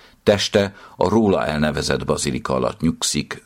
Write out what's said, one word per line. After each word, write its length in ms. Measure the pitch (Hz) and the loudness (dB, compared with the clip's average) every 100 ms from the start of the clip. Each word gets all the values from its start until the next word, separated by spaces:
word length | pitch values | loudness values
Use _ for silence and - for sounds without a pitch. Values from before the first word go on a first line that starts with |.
| - _ | -20 _
Teste 520 | - 98 - 107 98 - - - | 2 2 2 0 0 -4 -20 -2
a 140 | 87 | 2
róla 360 | 110 104 85 62 | 4 4 2 0
elnevezett 600 | 76 76 71 69 67 71 | 0 -2 -2 -2 -2 -2
bazilika 480 | 73 73 64 - | -2 -2 -4 -4
alatt 280 | 65 62 - | -2 -2 -2
nyugszik 640 | 80 82 - 73 73 - | -4 -2 -4 -4 -6 -12